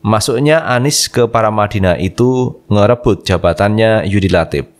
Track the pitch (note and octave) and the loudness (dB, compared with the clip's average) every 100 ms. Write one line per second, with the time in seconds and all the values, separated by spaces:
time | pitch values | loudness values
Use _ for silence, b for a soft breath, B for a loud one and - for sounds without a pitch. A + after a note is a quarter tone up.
0 | - A2 A#2+ A#2 D3 D#3+ G#2 B2 C#3 D3 | 0 0 0 0 2 2 0 -2 0 -2
1 | - - A#2 A2+ A2 G#2+ G#2 G#2+ F#2 E2+ | -2 0 0 2 0 0 -2 0 0 0
2 | F#2 - B2 B2+ B2+ - _ G#2 G#2 A#2+ | -4 0 0 0 -4 -8 _ 2 2 2
3 | B2 G2 - F2+ F2+ E2+ G2+ G#2+ A2 A2 | 0 -2 -2 -2 0 0 0 2 2 0
4 | E2+ G2+ F#2+ F2+ D#2+ C#2+ - | 0 0 0 0 0 -6 -8